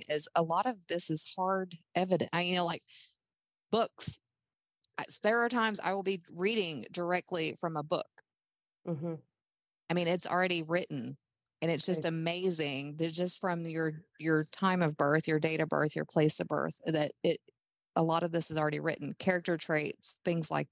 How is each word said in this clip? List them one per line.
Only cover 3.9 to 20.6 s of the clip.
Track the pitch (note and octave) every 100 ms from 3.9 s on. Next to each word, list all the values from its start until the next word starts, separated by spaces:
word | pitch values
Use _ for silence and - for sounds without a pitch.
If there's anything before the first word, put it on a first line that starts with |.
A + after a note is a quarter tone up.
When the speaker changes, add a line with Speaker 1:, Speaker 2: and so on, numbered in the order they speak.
| - - - _ _ _ _ _ _ - -
Speaker 1:
I, |
s-, | - -
there | G#3 A#3+
are | A#3
times | B3 A3 G#3
I | -
will | G3
be | F#3+ F#3+ - D#3+
reading | G3 A3+ E3+ C#3+ -
directly | F3 F3 F3+ - F3 D#3 -
from | E3+ D#3
a |
book. | D3+ E3+ - - _ _ _ _ _ _ F3
Speaker 2:
Mm-hmm. | D3+ E3+ D#3+ - _ _ _ _ _ -
Speaker 1:
I |
mean, | F3 E3+
it's | F3 -
already | F3 F#3 E3+
written, | D#3 F3 - C#3+ B2 C#3+ _ _ _ _
and | E3
it's | D3+ F#3+
just | F3+ E3
Speaker 2:
It's |
Speaker 1:
amazing. | E3 E3 F3 F#3 E3 D3 C3+ C#3+ D3+
They're | E3
just | D#3+ F3+ -
from | F#3+ E3+ E3
your, | D#3+ D#3+ D#3 - -
your | D#3 D#3 D#3
time | - F#3+ F#3
of | D#3+ D3+
birth, | C#3+ D#3+ E3
your | D#3
date | D#3+ D#3+
of | D#3+
birth, | D3 D3+ D#3
your | D3+
place | E3 D#3 -
of | E3+
birth, | D3 D#3+ - -
that | D#3+ D3 -
it, | F3 - _ _ _ _ _ E3+
a |
lot | E3 E3
of | F3
this | E3 D#3+
is | D#3
already | D3+ D3
written, | D#3+ - C#3+ -
character | F#3+ F3+ F3+ E3
traits, | - D#3 D3 - - -
things | F3+ E3+ D#3
like | D3+